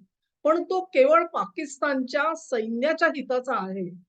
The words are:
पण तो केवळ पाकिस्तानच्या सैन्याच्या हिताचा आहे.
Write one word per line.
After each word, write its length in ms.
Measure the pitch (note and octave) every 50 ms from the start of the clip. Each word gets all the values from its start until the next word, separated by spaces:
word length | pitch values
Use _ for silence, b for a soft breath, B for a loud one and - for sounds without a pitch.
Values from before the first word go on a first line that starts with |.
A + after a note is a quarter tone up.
| - _ _ _ _ _ _ _ -
पण 200 | D4 D#4+ F4 F4
तो 220 | - F#4 F#4 F4+
केवळ 400 | - - C#4 C4 C#4 D#4 E4+ E4+
पाकिस्तानच्या 1080 | E4+ - D4+ - - - - D#4+ D4 - - - D4 C#4 C4+ B3+ A#3+ B3 D4 C#4+ D#4+ E4
सैन्याच्या 720 | D#4 - - C4+ A3+ A3 A3+ A#3 A#3 B3 D4+ E4 D#4+ E4+ D#4+
हिताचा 480 | D4+ D4 - - B3+ B3+ B3 C4+ A#3+
आहे. 420 | G#3+ G3 F#3+ F#3+ G3 F#3 E3 E3+ - -